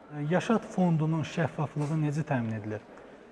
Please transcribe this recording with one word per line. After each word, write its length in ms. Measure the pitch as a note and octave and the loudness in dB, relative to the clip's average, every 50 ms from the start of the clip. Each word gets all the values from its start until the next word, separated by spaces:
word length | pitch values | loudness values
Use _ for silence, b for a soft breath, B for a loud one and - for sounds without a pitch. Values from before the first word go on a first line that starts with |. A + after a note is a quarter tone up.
| - - D3 D3 D3 D3+ | -16 -10 -6 -4 -2 0
Yaşad 320 | F3+ E3 - - A3+ G3+ - - - | 2 2 2 2 2 2 0 -2 0
Fondunun 460 | F#3 F3+ F3 E3 D3+ D#3 D#3 D#3+ D#3+ C#3+ | 2 4 4 4 4 4 2 2 0 0
şəffaflığı 760 | - - F3 D#3+ - - - D3+ - - D3 D3 C#3+ D#3+ D#3 | -2 0 0 0 0 0 -2 -4 -4 -2 -2 -2 0 0 0
necə 220 | D3+ D3 C#3+ D#3+ D3 | 0 0 0 -2 -2
təmin 340 | - C#3+ B2 A#2 A2+ A2+ A2 | 0 0 0 0 -2 -4 -4
edilir? 220 | G#2 G#2+ G#2+ G#2 - - - B B B B B B B | -4 -6 -6 -6 -8 -12 -20 B B B B B B B